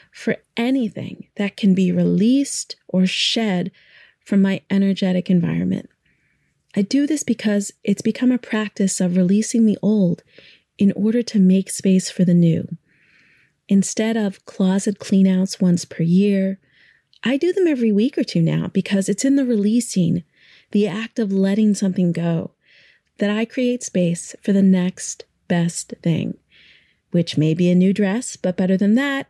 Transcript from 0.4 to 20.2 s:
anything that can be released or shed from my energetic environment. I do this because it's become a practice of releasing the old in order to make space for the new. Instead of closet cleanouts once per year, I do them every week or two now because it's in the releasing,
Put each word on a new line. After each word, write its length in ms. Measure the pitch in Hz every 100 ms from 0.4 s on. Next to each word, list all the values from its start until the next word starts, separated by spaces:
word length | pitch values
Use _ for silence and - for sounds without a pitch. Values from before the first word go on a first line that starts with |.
| _ -
anything 720 | 233 269 220 - - - - -
that 220 | 202 -
can 160 | 202
be 180 | 185 180
released 840 | 180 175 175 220 269 277 - - - -
or 180 | 185 185
shed 640 | - - 240 220 180 180 - _ - - _
from 180 | - 202
my 200 | 196 190 -
energetic 600 | 196 196 185 185 180 175
environment. 600 | 180 165 165 185 190 - _ _ _ _ _ _ _ _
I 100 | 202
do 220 | 202 269 285
this 180 | 302
because 500 | - 226 214 202 202 -
it's 180 | - 196
become 300 | 226 214 254
a 60 | 247
practice 640 | - 214 214 - 190 -
of 160 | 185 180
releasing 480 | 180 202 220 233 220
the 120 | 196
old 420 | 202 214 180 - _ - - _ _ _
in 160 | 196
order 280 | - 214 240
to 140 | 233 214
make 320 | 185 190 190
space 400 | - 196 185 -
for 140 | -
the 100 | 180
new. 440 | 175 170 165 - 170 _ _ _ _ _ _ _ _ -
Instead 480 | 196 190 - 220 226
of 300 | 208 - -
closet 540 | - 185 196 214 202
cleanouts 600 | - 196 190 185 190 -
once 240 | 180 170
per 200 | - -
year, 560 | 165 180 202 196 190 190 _ _ _ _ _ _ 220
I 100 | 269
do 160 | 349
them 160 | 370 349
every 240 | 262 226
week 260 | 202 247 -
or 60 |
two 180 | 220 170
now 260 | 160 156 170
because 400 | 190 - 196 190
it's 160 | 202 277
in 100 | 277
the 100 | 254
releasing, 800 | 220 202 240 - 190 170 175